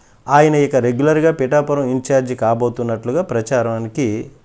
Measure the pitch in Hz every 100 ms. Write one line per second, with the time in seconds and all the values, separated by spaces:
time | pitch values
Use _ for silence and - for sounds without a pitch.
0 | _ _ - 143 156 151 143 139 120 123
1 | 151 156 160 156 127 147 143 143 127 127
2 | 123 135 127 123 113 117 120 117 117 113
3 | 120 151 185 117 110 127 117 113 113 131
4 | 120 110 135 -